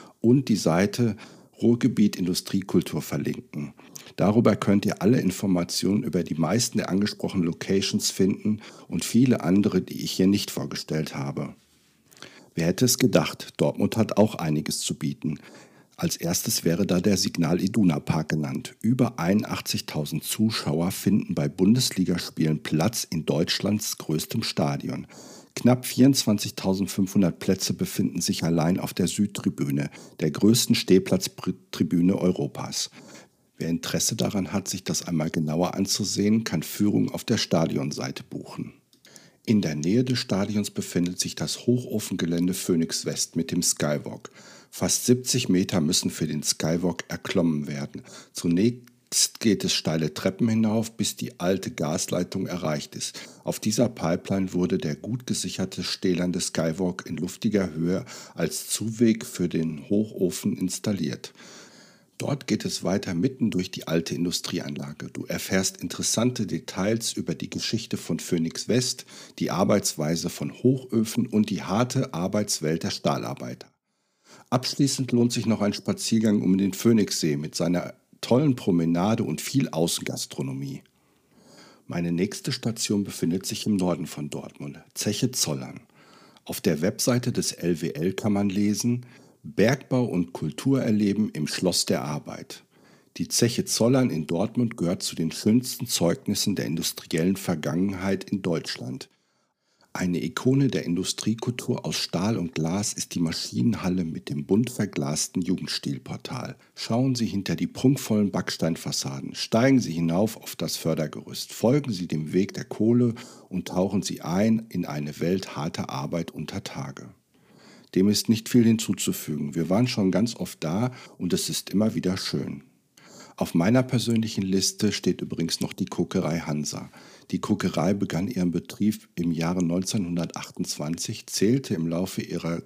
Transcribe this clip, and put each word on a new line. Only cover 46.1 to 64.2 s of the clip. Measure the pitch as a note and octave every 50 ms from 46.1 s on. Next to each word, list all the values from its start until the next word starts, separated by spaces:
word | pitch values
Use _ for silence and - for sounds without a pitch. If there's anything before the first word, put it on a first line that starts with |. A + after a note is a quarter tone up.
für | - - E2+
den | D2+ D#2 D2+ C#2+
Skywalk | - - - - D#2+ E2 F2 F2+ F2 E2 - - -
erklommen | - - - - - G2 E2+ E2+ D#2 D2 D2
werden. | D2 D2 C#2 C#2 - - - - - - - - - -
Zunächst | - - F2+ E2+ F2+ G#2 B2 A#2+ B2 - - - _ _ _ - - - - - -
geht | - A2+ G2 - -
es | F2+ -
steile | - - - D#2 D#2+ D#2+ D2+ -
Treppen | - - F#2+ F#2 - B2 A2+
hinauf, | A2 A2 A2 G#2+ G#2+ A#2 A2+ - -
bis | - G#2+ - -
die | - - - - -
alte | F2+ F2+ G2 F#2 - -
Gasleitung | E2 - E2 D2 D#2+ D#2+ - - - D#2 F2 - - G2 F#2
erreicht | - F2+ F2 - - - - - - -
ist. | - - - - - - - - - -
Auf | - - -
dieser | - A2+ G#2+ - B2 A#2
Pipeline | - - - E2 E2+ F2 - - G2 G2 F#2+ F#2 F#2
wurde | F2+ F2+ F2 F#2+ F#2
der | - D#2 D2
gut | - - G#2 A#2 B2 -
gesicherte | - - - - F2+ - - F#2+ F2+ - - F2+
stählerne | - - - - F#2+ F2 D#2+ F2 F2+ E2+ F2+
Skywalk | - - - - D#2+ E2 D#2+ E2 F#2 F2+ F2+ - -
in | - E2 D2
luftiger | F2 F2+ - - - A2+ G2+ G2 F#2 E2+ D#2
Höhe | D#2 E2 E2+ F#2 F#2 - - - - - - -
als | - E2+ - - - - -
Zuweg | - - G#2 A2+ A2 G#2+ A#2+ A2+ A2 A2+ -
für | - - - - F2
den | - E2+ D#2+ D#2+ D#2 D2 - -
Hochofen | G2+ G#2 G#2+ - - - F#2+ F2 - - - G2+ A#2+
installiert. | - - - - - - A#2 G2+ F2+ D2+ C2+ - - - - - - - - - - - - - - - - - _ _ _ _ -
Dort | - A2+ - B2+ -
geht | - A2 G#2+ -
es | F#2 - - -
weiter | F2 F#2 G2 - - F2
mitten | E2+ F#2 - - - A#2 G#2
durch | F2+ F2+ F2+ -
die | - - - -
alte | E2 E2+ E2 - -
Industrieanlage. | -